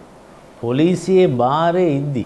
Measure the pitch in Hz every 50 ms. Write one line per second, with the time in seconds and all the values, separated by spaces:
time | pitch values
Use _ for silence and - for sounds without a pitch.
0 | - - - - - - - - - - - - - 117 127 139 160 180 180 170
1 | - 185 190 185 185 165 117 120 120 127 143 156 165 170 170 185 180 165 139 139
2 | 143 147 139 117 95